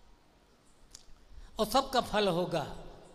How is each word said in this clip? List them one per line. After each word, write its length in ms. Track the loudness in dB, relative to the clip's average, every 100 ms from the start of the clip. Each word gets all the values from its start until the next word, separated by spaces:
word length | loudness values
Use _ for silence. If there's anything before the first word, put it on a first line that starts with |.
| -20 -20 _ _ _ _ _ -20 -20 -20 -20 -20 -20 -20 -8 -2
और 80 | 2
सबका 340 | 2 2 0
फल 260 | 2 2 4
होगा। 380 | 2 0 -2 -4 -8 -14 -16 -20